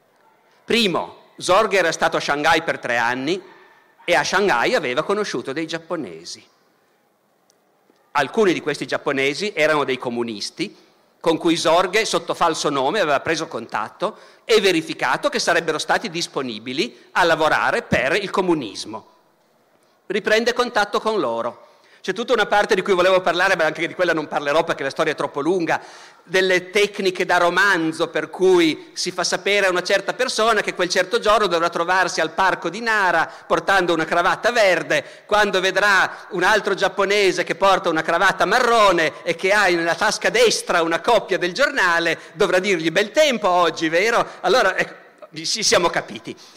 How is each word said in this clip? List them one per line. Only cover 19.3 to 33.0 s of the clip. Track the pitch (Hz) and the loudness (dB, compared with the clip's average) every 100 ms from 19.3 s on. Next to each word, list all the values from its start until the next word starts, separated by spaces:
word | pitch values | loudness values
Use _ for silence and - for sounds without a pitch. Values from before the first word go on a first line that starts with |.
| _ _ _ _ _ _ _ - | _ _ _ _ _ _ _ -8
Riprende | 202 220 220 233 | -6 0 0 0
contatto | 240 247 220 202 220 | -2 -2 0 -2 -2
con | 220 214 | -2 -2
loro. | 127 117 117 - - _ _ _ | -2 -4 -6 -8 -20 _ _ _
C'è | - | -8
tutta | 185 240 | -6 0
una | 226 | 0
parte | 202 208 208 | 2 2 2
di | 196 | 2
cui | 190 | 2
volevo | 180 185 185 | 2 4 4
parlare, | 185 170 190 180 | 2 0 2 2
ma | |
anche | 156 156 165 | 0 -2 -6
di | |
quella | 151 175 | -2 0
non | 160 151 | 0 -2
parlerò | 160 143 156 | -4 0 0
perché | 170 160 | 0 -2
la | 139 | -6
storia | - 156 | -4 -2
è | 139 | -2
troppo | 147 143 | -4 -4
lunga, | 147 190 156 139 - - - - | -2 0 0 -4 -6 -20 -20 -20
delle | - 185 185 185 180 | -4 0 2 0 0
tecniche | 202 208 208 190 185 | 0 0 0 -2 -2
da | 180 180 | 0 2
romanzo | 175 170 202 180 160 160 160 | 2 2 2 2 0 -2 -4
per | 156 156 | -4 -6
cui | - 185 180 160 - - | 0 4 6 4 0 -8
si | - 180 | -10 -8
fa | 180 | -4
sapere | 170 180 190 202 | -2 -2 0 2
a | 190 | 2
una | 180 | 0
certa | 180 196 196 | 0 -2 -2
persona | 175 254 220 226 208 | -4 -2 0 2 2
che | 180 | 0
quel | 175 175 | -2 -2
certo | 190 180 233 | 0 0 0
giorno | 202 220 202 | 2 2 2
dovrà | 170 165 | 0 0
trovarsi | 170 170 185 175 165 | -2 0 0 0 0
al | 160 | -4
parco | 160 185 170 170 | 0 0 0 -4
di | 196 | -6
Nara | 233 214 | -2 0